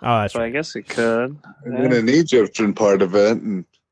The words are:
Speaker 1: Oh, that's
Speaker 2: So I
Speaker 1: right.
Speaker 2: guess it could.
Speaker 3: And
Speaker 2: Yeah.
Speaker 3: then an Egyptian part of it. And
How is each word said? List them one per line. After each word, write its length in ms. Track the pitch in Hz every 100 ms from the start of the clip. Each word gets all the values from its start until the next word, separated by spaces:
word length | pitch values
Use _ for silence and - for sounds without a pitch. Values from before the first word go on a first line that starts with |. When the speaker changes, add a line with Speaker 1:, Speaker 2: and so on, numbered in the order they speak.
Speaker 1:
Oh, 200 | 117 117
that's 120 | 104
Speaker 2:
So 60 | 120
I 60 | 117
Speaker 1:
right. 80 |
Speaker 2:
guess 220 | 135 156 113
it 140 | -
could. 480 | - 117 113 127 147 - - -
Speaker 3:
And 80 | 123
Speaker 2:
Yeah. 60 |
Speaker 3:
then 100 | 127
an 160 | 120 113
Egyptian 640 | 151 165 127 101 - 104
part 300 | 98 107 98
of 100 | 98
it. 240 | 101 104 113
And 260 | 101 95 85 _ _